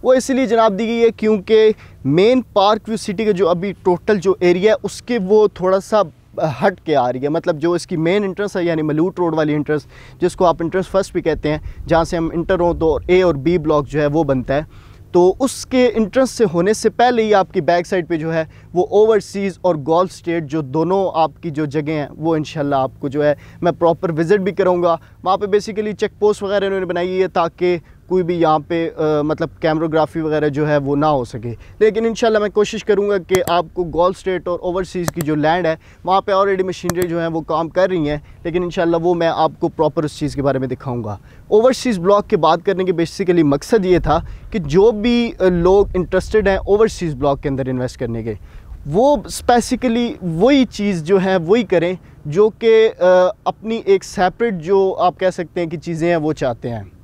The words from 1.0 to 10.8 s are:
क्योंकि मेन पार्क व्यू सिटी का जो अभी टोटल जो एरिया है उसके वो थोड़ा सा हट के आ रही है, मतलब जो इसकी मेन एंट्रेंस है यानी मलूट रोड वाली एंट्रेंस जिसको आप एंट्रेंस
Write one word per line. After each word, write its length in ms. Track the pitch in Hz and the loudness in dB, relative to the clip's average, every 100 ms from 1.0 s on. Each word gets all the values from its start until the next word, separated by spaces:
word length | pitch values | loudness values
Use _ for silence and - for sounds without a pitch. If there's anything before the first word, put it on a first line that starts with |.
| 233 | 2
क्योंकि 640 | 214 214 214 180 220 220 214 - - 131 | 2 0 0 4 4 4 2 -8 -8 0
मेन 380 | 151 202 254 - | 2 4 2 0
पार्क 280 | - 196 220 - | 2 2 2 -2
व्यू 100 | 220 | -8
सिटी 300 | - 185 220 | -6 -4 -2
का 60 | |
जो 140 | 190 185 | 2 2
अभी 260 | 175 196 185 | 0 -2 -4
टोटल 340 | - 175 - 208 | -2 -2 0 0
जो 200 | 170 180 | 0 2
एरिया 300 | 180 180 202 | 2 4 2
है 60 | 220 | 2
उसके 340 | 202 - - 240 | -2 -10 -4 -4
वो 280 | 185 214 208 - | 2 4 2 0
थोड़ा 180 | 185 190 | 0 0
सा 240 | 185 214 180 - _ - | 0 0 0 -6 _ -6
हट 380 | 160 123 151 - - | -4 0 -2 -2 -2
के 80 | |
आ 140 | 143 123 | 0 2
रही 120 | 127 | -2
है, 60 | 143 | -2
मतलब 300 | 160 175 160 | -2 -2 -2
जो 160 | 160 175 | 0 -2
इसकी 200 | - 180 | -4 -4
मेन 280 | 165 196 | 0 0
एंट्रेंस 320 | 202 180 202 202 | -2 -4 -6 -2
है 80 | 170 | -2
यानी 160 | 165 | -2
मलूट 360 | 156 151 175 180 | -2 0 -2 0
रोड 160 | 175 | -2
वाली 180 | 160 151 | 0 -2
एंट्रेंस 340 | 151 143 151 - - - - | -2 -2 -4 -6 -20 -20 -4
जिसको 240 | 175 - | -4 2
आप 180 | 180 170 | 0 2
एंट्रेंस 240 | 165 185 | -2 -4